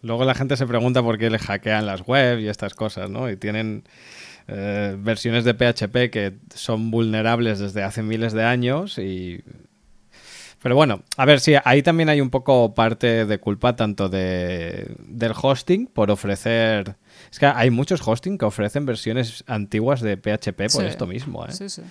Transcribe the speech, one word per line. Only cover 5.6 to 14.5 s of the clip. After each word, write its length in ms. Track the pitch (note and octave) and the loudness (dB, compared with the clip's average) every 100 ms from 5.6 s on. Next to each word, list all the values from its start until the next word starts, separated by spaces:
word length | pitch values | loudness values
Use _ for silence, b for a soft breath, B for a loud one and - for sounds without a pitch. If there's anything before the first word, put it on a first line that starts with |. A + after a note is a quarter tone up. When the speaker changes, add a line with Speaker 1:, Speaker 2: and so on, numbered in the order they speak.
| A#2+ | 0
Speaker 1:
H 220 | A#2 G2+ | -2 -2
P 220 | B2 B2 | 0 -2
que 240 | A2+ G2+ G2 - | -2 -4 -6 -16
son 360 | - - A2 A2+ | -12 -6 -4 -2
vulnerables 680 | A2+ A2+ A2 A2 A#2 A#2 G2+ | 0 0 0 0 2 0 -2
desde 240 | G2+ G2+ | -4 -4
hace 200 | F#2+ A2+ | -4 -4
miles 320 | A2 A2+ A2+ | -4 -2 -2
de 100 | G#2+ | 0
años 540 | A2+ B2 B2 C#3+ G3+ - | 0 2 0 -2 -4 -8
y... 440 | G2 F#2 F2+ F2 - - - _ _ - _ B B B B - | -6 -6 -8 -12 -16 -20 -20 _ _ -20 _ B B B B -8
Pero 140 | B2+ B2+ | 2 4
bueno, 260 | D3+ G2 - - | 4 2 -6 2
a 80 | |
ver, 160 | C3+ C#3+ | 6 6
sí, 140 | D#3 C#3+ | 6 6
ahí 180 | B2+ C3+ | 6 4
también 280 | C#3+ E3 D#3 | 4 2 2
hay 100 | D3 | 2
un 80 | C3 | 2
poco 460 | C3 B2+ C3 A2+ | 0 4 4 4
parte 500 | - A2+ A2+ A#2+ A2+ | 4 0 2 2 2
de 140 | G#2+ G#2 | 2 0
culpa 380 | - G2+ B2 A#2+ | -2 0 0 2
tanto 340 | A2 G2+ F#2+ | -2 0 -2
de, 840 | F#2+ F#2 F2+ F2+ | 0 0 -2 -2